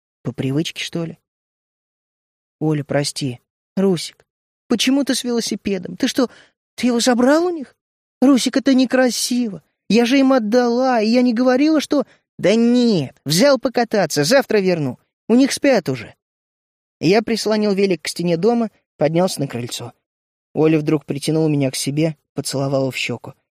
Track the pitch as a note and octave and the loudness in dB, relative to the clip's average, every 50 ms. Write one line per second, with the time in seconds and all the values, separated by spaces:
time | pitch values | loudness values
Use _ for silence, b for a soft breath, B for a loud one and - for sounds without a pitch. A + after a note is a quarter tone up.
0 | _ _ _ _ - D3+ - - C#3 C3 C3+ D3 E3+ - - - - - - E3+ | _ _ _ _ -10 -10 -8 -6 -4 -4 -2 -4 -4 -6 -8 -12 -12 -10 -8 -8
1 | E3 D#3+ - - _ _ _ _ _ _ _ _ _ _ _ _ _ _ _ _ | -8 -8 -12 -16 _ _ _ _ _ _ _ _ _ _ _ _ _ _ _ _
2 | _ _ _ _ _ _ _ _ _ _ _ - D#3 D#3 D#3 D3 C#3 - - C#3+ | _ _ _ _ _ _ _ _ _ _ _ -6 -4 -2 -2 -2 -2 -2 -2 -2
3 | D3 - - - D3+ C3 B2 - _ _ _ _ _ _ - - F#3+ G3 F#3 D#3 | -2 -4 -6 -8 -8 -8 -8 -10 _ _ _ _ _ _ -4 -2 0 0 0 -2
4 | - - - _ _ _ _ _ _ _ _ _ _ - B3 G#3+ - C4 C4 C#4+ | -4 -10 -16 _ _ _ _ _ _ _ _ _ _ -4 -2 -2 0 0 0 0
5 | C#4 - C4 - - B3 A#3+ A#3 - - A3+ G3+ - G3+ G3 F#3 F3 - F3+ - | 0 -2 -4 -4 -4 -4 -4 -4 -4 -4 -6 -6 -6 -6 -6 -6 -6 -10 -8 -4
6 | - B3 - - E3+ - b b b b b b _ _ _ - - B3 A#3+ A#3+ | -4 -4 0 0 -2 -2 b b b b b b _ _ _ -4 -2 0 0 0
7 | A3 B3+ B3 A3+ B3 B3+ D4 D#4+ E4+ F4+ F4 D#4+ B3+ - _ _ _ _ _ _ | 2 2 2 2 4 4 4 4 2 0 -4 -6 -10 -14 _ _ _ _ _ _
8 | _ _ _ - - C4 C#4+ A#3 - B3+ - C4+ - C#4 C4+ B3 C4 - - B3+ | _ _ _ 2 4 4 4 4 2 0 -2 0 2 2 4 4 2 2 2 2
9 | B3+ B3+ A3 - - - B3 B3 B3 A3 F#3+ D#3+ - _ _ _ _ - F#3+ A#3 | 2 2 0 -2 -4 -4 -2 -2 -4 -4 -6 -12 -16 _ _ _ _ 0 2 2
10 | A#3+ A3+ C4 C#4 C4+ C4 C4+ C4 A3 G#3 A3 B3 B3 A#3+ A#3 A#3+ C4 C4 B3+ A#3 | 4 4 4 4 4 4 4 2 0 0 0 2 2 2 0 0 0 0 0 0
11 | G#3 A3 A3+ B3 B3 B3 A#3 A3 B3+ B3+ B3+ B3+ D4 D#4 D#4+ D4+ - - - C#4+ | 0 2 2 2 2 2 2 2 2 2 2 2 2 2 2 0 0 0 -2 -2
12 | A#3+ b b b b b _ - - E3+ G#3 A3+ A#3 A#3+ A#3+ B3 B3 A#3 G#3+ E3+ | -2 b b b b b _ -2 0 2 4 4 4 4 4 4 4 2 2 0
13 | C#3 A#2+ - _ - C3+ D3+ E3+ A#3 C#4+ C#4 A#3+ - C4+ - B3+ A#3+ - - G#3+ | -2 -4 -8 _ -8 -4 0 2 4 4 4 2 0 -2 -2 -2 -2 0 0 0
14 | F#3 D3+ - D3 D3 D3+ B3 C#4 A#3 - G#3+ G#3+ F#3+ F#3 F3+ E3 D3 B2+ A#2+ - | 0 0 0 0 0 2 2 2 2 2 0 0 2 0 0 0 -2 -4 -6 -10
15 | _ _ _ _ _ - A3 B3 C#4 C4 - - - C#4+ C4 G#3 D#3+ - C3 A#2+ | _ _ _ _ _ 2 4 4 4 2 0 0 0 2 2 2 0 -2 -6 -6
16 | G#2 - - _ _ _ _ _ _ _ _ _ _ _ _ _ _ _ _ - | -8 -14 -20 _ _ _ _ _ _ _ _ _ _ _ _ _ _ _ _ -4
17 | - D#3 F#3+ A3+ A3 - A3+ G#3 - G#3 A3 G#3+ G#3+ G#3 G3 F#3 G3+ F#3+ F3+ E3 | 0 2 2 2 0 -2 -4 -4 -2 -2 -2 0 0 0 0 0 0 0 -2 -4
18 | - - - - E3+ F3 E3+ E3 E3+ A3+ A#3+ A#3 A#3 G#3 _ _ _ _ _ - | -6 -8 -8 -6 -4 -2 -2 0 0 0 0 0 -2 -6 _ _ _ _ _ -2
19 | D#3 D3 D#3+ E3 F3+ F#3+ - - C#3+ C3+ - A#2 A#2+ A#2+ - - A#2+ B2 - _ | -2 0 2 2 0 0 -2 -4 -8 -6 -8 -8 -10 -10 -10 -12 -12 -14 -18 _
20 | _ _ _ _ _ _ _ _ _ _ - - D#3 D#3+ D#3+ D#3 D3+ D3+ D#3 D3 | _ _ _ _ _ _ _ _ _ _ -2 0 2 2 2 2 0 0 -2 -2
21 | - - D3 C#3 - - D#3 D#3+ D#3+ D#3 D3+ C#3+ C#3 C3 - - - C#3+ C#3 D3+ | -2 -6 -10 -8 -4 -2 -2 0 0 0 0 0 -2 -2 -4 -6 -6 -6 -2 -2
22 | D#3+ D#3+ D#3 _ _ _ _ - C3+ - - C3 C#3 C#3 C#3+ C3+ C3+ C3 B2 - | -2 -2 -4 _ _ _ _ -10 -8 -6 -6 -4 -4 -2 -2 -2 -2 -2 -4 -6
23 | - - A#2+ A#2 - - - _ _ _ | -8 -8 -8 -10 -12 -16 -20 _ _ _